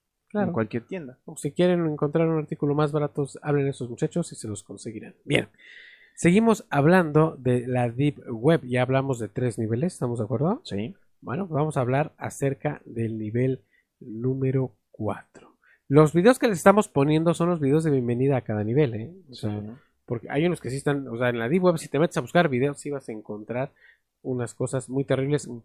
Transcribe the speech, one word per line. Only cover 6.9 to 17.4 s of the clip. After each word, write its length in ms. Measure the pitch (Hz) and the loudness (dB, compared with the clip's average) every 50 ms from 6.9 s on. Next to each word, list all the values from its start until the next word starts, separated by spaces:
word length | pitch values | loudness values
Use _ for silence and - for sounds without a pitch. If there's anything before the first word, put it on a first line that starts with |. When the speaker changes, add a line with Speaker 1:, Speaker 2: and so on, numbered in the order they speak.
| 180 190 170 151 147 151 160 160 156 - | 6 6 4 4 4 2 2 2 0 -2
Speaker 1:
de 280 | 123 127 123 123 120 | 0 0 0 0 0
la 240 | 127 123 123 123 120 | 0 0 0 0 0
Deep 320 | 117 123 143 147 139 - - - | 0 0 0 0 0 -2 -8 -12
Web. 340 | 120 110 117 151 165 156 135 | -6 0 2 4 4 4 2
Ya 160 | 123 123 123 | 0 -2 0
hablamos 380 | 127 123 131 135 135 135 131 117 | 2 2 2 2 2 0 -2 -4
de 100 | 110 101 | -6 -6
tres 300 | - - 127 123 - - | -4 -2 -2 -2 0 -2
niveles, 340 | 113 107 117 120 160 185 | -2 -2 0 0 0 -2
¿estamos 260 | - - 139 120 120 117 | -2 -2 -4 -4 -2 -2
de 60 | 107 | -4
acuerdo? 380 | 101 113 110 143 175 226 311 - | -2 -2 0 0 0 -2 -2 -6
Speaker 2:
Sí. 300 | - 101 98 107 147 196 _ _ _ _ _ | -6 -6 -6 -6 -6 -8 _ _ _ _ _
Speaker 1:
Bueno, 260 | - - 117 156 202 | -10 -8 -6 -6 -4
pues 100 | 170 156 | -4 -2
vamos 200 | 143 156 156 147 | -2 -2 0 0
a 40 | 139 | -2
hablar 340 | 123 120 131 139 160 151 - | 0 0 0 0 0 -2 -6
acerca 640 | - 139 - - - 143 139 131 - - 147 147 - - | -10 -10 -10 -6 -4 -2 -2 -2 -2 -4 -6 -6 -8 -12
del 320 | - 117 113 117 110 110 110 | -10 -6 -4 -4 -4 -4 -6
nivel 420 | 107 107 107 120 127 131 127 127 _ _ _ _ _ _ _ - | -6 -4 -2 0 0 0 -2 -4 _ _ _ _ _ _ _ -20
número 720 | 139 127 110 113 120 127 131 135 131 131 127 131 131 123 _ _ _ _ | -16 -14 -8 -4 -2 -2 -2 0 0 0 0 0 -2 -2 _ _ _ _
cuatro. 680 | - - 110 101 - - - _ - - - - _ _ _ _ _ _ _ - | -10 -6 -4 -4 -4 -6 -10 _ -20 -20 -20 -20 _ _ _ _ _ _ _ 4
Los 220 | 139 151 156 147 | 6 6 6 6
videos 260 | - 170 175 240 254 - | 6 4 4 4 4 4
que 100 | 302 240 | 2 0
les 100 | 196 160 | 0 4
estamos 280 | - 196 196 214 208 | 6 6 6 6 4
poniendo 460 | - - 143 139 151 151 160 165 175 | 2 2 2 2 4 4 4 4 2
son 160 | 160 - | 2 2